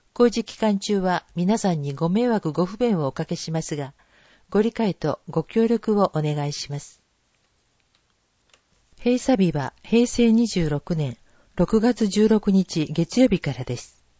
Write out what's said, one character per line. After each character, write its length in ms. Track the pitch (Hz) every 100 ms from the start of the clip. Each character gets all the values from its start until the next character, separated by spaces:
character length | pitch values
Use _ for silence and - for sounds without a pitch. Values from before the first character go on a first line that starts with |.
| _
工 180 | - 240
事 120 | 226
期 120 | 220 -
間 240 | 220 196
中 180 | - 202
は 260 | 185 175 - 170
皆 220 | 180 226
さ 140 | 196
ん 80 | 160
に 140 | 143
ご 140 | 139 165
迷 200 | 202 247
惑 240 | 214 -
ご 140 | 151 -
不 100 | 208
便 220 | 247 185
を 80 | 139
お 60 |
か 120 | -
け 120 | 160 175
し 160 | -
ま 100 | 160
す 140 | - 147
が、 180 | 139 - _ _ _ _ _
ご 120 | 202
理 100 | 220
解 220 | - 214
と 260 | - 151 - -
ご 160 | 165
協 240 | - 226 226
力 320 | 233 - 208
を 80 | 190 156
お 60 |
願 260 | 151 147 147
い 40 |
し 200 | 147 -
ま 80 | 143
す。 200 | - _ _ _ _ _ _ _ _ _ _ _ _ _ _ _ _ _ _ _ _ -
閉 200 | 240 247
鎖 280 | - 240 180
日 100 | 147
は 180 | 135 -
平 240 | - 226 240
成 260 | - 233
二 140 | 226 233
十 220 | 185 160
六 280 | 147 - 165
年 200 | 139 123 _ _ _ -
六 240 | 175 220
月 280 | 233 240 214
十 200 | 208 214
六 220 | 220 208
日 360 | 190 185 165 151
月 340 | 151 165 240
曜 80 | 254
日 120 | 185
か 120 | -
ら 120 | 127
で 120 | - 120
す。 280 | - _ _